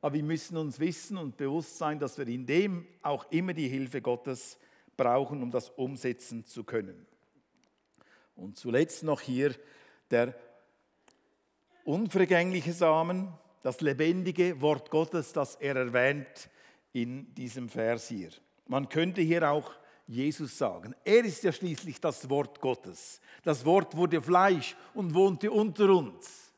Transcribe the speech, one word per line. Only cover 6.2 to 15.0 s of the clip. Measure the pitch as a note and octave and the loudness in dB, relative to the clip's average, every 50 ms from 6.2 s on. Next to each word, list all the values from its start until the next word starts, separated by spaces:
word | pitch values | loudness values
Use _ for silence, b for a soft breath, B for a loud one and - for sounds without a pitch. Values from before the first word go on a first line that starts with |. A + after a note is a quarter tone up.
| - - A#2+ A#2 G#2+ | -10 -12 -12 -12 -12
zu | - - A#2+ A2 | -12 -14 -14 -12
können. | - - A2+ G#2 F#2+ F2+ E2+ - _ _ _ _ _ _ _ _ _ _ _ _ _ _ _ _ _ _ b b b b b b b b | -4 -4 -4 -4 -4 -12 -18 -20 _ _ _ _ _ _ _ _ _ _ _ _ _ _ _ _ _ _ b b b b b b b b
Und | - F2 G2 G2 - | -16 -16 -16 -16 -10
zuletzt | - A#2+ A2+ B2+ E3 D#3+ - - - | -6 0 2 2 2 2 -2 -6 -2
noch | D#3 D3 - | -2 -2 -2
hier | - - B2+ B2 C#3 C#3+ B2+ - B B B B B B B B B _ | -2 -4 -2 0 0 0 0 -2 B B B B B B B B B _
der | B2+ A#2 A#2+ A#2+ B2 - - - - _ _ _ _ _ _ _ _ _ _ _ _ _ _ _ _ _ _ _ _ _ _ _ _ _ _ | 2 2 2 2 -2 -12 -20 -20 -20 _ _ _ _ _ _ _ _ _ _ _ _ _ _ _ _ _ _ _ _ _ _ _ _ _ _
unvergängliche | - D3 F#3 A3+ G3 - F#3+ F#3 F3 F#3 E3+ F3 F#3 F#3 F#3 D3+ E3 E3+ | -4 -2 -2 -2 0 2 2 4 6 6 4 4 2 0 -2 -2 -4 0
Samen, | F3 F3 E3 D#3 D#3+ E3 E3+ F3+ F#3 F#3+ F#3+ E3+ - _ _ _ _ _ | 4 4 6 6 6 4 0 -2 -4 -4 -6 -10 -16 _ _ _ _ _
das | B2+ B2+ - | -4 -4 0
lebendige | D#3+ D3 C3+ B2+ D#3 D#3+ F3 F#3 F#3 F3+ E3+ E3 F3+ F3+ F3 C3+ | 0 0 0 2 2 2 2 0 0 -4 2 2 2 2 2 0
Wort | C3+ D3+ D3+ C#3+ D3+ - | 2 2 2 2 -2 -2
Gottes, | - D#3 | 0 0